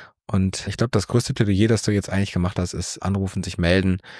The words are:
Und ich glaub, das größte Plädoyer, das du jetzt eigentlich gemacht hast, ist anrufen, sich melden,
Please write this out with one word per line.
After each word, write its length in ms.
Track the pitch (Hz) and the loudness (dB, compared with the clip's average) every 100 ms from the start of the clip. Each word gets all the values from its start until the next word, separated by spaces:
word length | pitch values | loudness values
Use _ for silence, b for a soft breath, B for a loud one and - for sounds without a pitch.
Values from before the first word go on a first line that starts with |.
| B _ - | B _ -4
Und 380 | 98 95 - - | 0 0 -2 -6
ich 100 | - | -4
glaub, 140 | 120 | 0
das 160 | 107 - | 0 0
größte 280 | 123 - | 0 0
Plädoyer, 340 | - 104 95 110 | 0 2 4 4
das 140 | 110 | 2
du 100 | - | 2
jetzt 180 | 101 - | 0 0
eigentlich 220 | 95 98 | -2 0
gemacht 260 | 95 90 - | 0 -2 0
hast, 160 | 90 | -2
ist 240 | 82 - - | -4 -6 -6
anrufen, 460 | 95 98 95 98 | -2 -2 -2 -4
sich 140 | 90 - | -6 0
melden, 400 | 85 92 95 92 B B | 2 4 4 0 B B